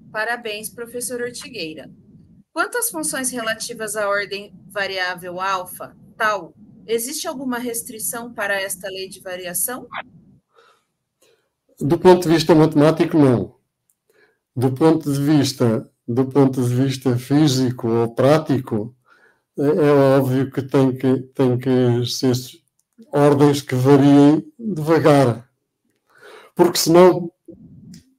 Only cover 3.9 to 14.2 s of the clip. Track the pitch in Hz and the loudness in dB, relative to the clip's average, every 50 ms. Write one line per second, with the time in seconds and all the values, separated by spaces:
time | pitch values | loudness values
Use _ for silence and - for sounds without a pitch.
3.9 | 202 214 208 202 202 202 202 190 196 202 208 208 190 - - - - 208 196 190 | -6 -6 -4 -2 -2 -4 -4 -6 -10 -14 -14 -16 -20 -20 -20 -12 -8 -8 -6 -6
4.9 | 190 190 180 180 185 170 180 180 175 180 185 196 196 185 180 - - - 147 127 | -6 -6 -6 -6 -8 -10 -12 -12 -10 -8 -6 -4 -4 -6 -6 -10 -16 -18 -18 -18
5.9 | - - - - - - 226 214 208 190 170 160 _ _ - - - - - - | -18 -20 -20 -18 -8 -4 -4 -2 -2 -4 -8 -14 _ _ -20 -20 -20 -18 -8 -6
6.9 | 226 233 233 262 311 302 - 349 302 254 285 262 247 233 247 240 233 233 - - | -6 -6 -6 -6 -10 -8 -8 -8 -8 -8 -8 -6 -6 -6 -6 -8 -8 -8 -10 -12
7.9 | 220 220 - - 254 233 240 247 226 233 202 196 202 196 190 196 196 180 196 196 | -14 -12 -10 -10 -10 -10 -12 -14 -10 -8 -6 -4 -4 -4 -4 -6 -10 -10 -12 -14
8.9 | 190 190 190 190 196 190 - 190 180 180 185 175 180 - - 247 247 254 - - | -12 -12 -14 -14 -16 -18 -16 -14 -14 -12 -12 -10 -8 -6 -6 -6 -8 -10 -14 -16
9.9 | - - - _ _ - _ _ _ _ _ _ _ _ _ _ _ _ _ _ | -16 -16 -16 _ _ -20 _ _ _ _ _ _ _ _ _ _ _ _ _ _
10.9 | _ _ _ _ _ _ _ _ _ _ _ _ _ _ _ _ _ - - 135 | _ _ _ _ _ _ _ _ _ _ _ _ _ _ _ _ _ -6 -2 -2
11.9 | 170 165 180 180 180 180 - 156 165 156 156 - 170 151 160 156 156 147 147 160 | 0 4 6 6 6 6 4 0 0 0 4 4 4 4 4 4 4 2 2 2
12.9 | 156 156 170 165 - 156 143 131 120 104 92 - _ _ _ _ _ _ _ _ | 2 2 -2 0 2 4 4 4 4 0 -2 -6 _ _ _ _ _ _ _ _
13.9 | _ _ _ _ _ _ | _ _ _ _ _ _